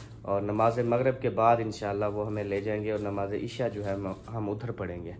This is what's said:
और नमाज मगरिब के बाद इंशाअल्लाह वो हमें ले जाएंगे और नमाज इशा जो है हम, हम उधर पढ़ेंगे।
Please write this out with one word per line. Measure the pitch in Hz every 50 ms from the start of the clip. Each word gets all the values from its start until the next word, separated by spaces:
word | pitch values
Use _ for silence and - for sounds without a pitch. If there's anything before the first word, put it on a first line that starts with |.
| - - - - -
और | 98 98 101
नमाज | 101 104 107 107 110 117 117 123
मगरिब | 120 117 120 120 127 131 123 -
के | - 120
बाद | 98 110 110 117 120 113
इंशाअल्लाह | 110 110 104 - 110 101 101 101 107 104
वो | 101 107 107
हमें | 110 107 107 101
ले | 101 98 101
जाएंगे | 101 110 107 107 107 107
और | 107 101
नमाज | 104 101 101 101 98 98 104
इशा | - - 120 - - 127 113
जो | 107 104 104
है | 101 98
हम, | 98 101 95 95 - - -
हम | 113 113 107 101
उधर | 104 107 120 117
पढ़ेंगे। | - - 98 90 87 87 85 82 92 -